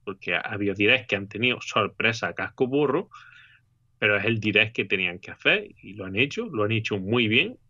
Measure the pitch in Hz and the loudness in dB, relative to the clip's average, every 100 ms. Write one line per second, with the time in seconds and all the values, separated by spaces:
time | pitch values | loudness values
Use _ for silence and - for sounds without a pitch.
0 | - 95 - 85 - 104 101 98 104 131 | -12 -10 -4 -4 -4 -2 -2 2 4 2
1 | - 101 98 104 123 120 - - 98 - | 0 -4 -4 -2 -2 -2 -2 0 0 0
2 | 110 113 92 85 95 - 127 139 143 139 | 0 0 -4 -4 -6 -2 0 2 2 0
3 | - - - - - _ _ _ _ _ | -4 -12 -20 -20 -20 _ _ _ _ _
4 | 107 104 101 113 110 101 110 - 104 98 | 2 2 2 0 4 4 4 0 -2 -2
5 | 90 87 - 90 143 190 - - - 104 | -2 -6 -12 -4 0 0 -2 -16 -16 -12
6 | 95 95 143 214 233 131 104 113 110 104 | -4 0 0 -2 -4 -2 0 0 0 -2
7 | 95 120 110 113 196 254 _ | 0 2 4 2 2 -4 _